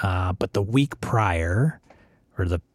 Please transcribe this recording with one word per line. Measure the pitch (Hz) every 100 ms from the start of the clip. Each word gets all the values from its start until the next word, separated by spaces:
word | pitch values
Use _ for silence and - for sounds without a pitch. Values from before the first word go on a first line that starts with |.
uh, | 98 92 92
but | 95 -
the | 101
week | 101 127 143 -
prior, | 110 117 101 85 82 98 156 - _ - _ _ _ -
or | 90
the | 87 -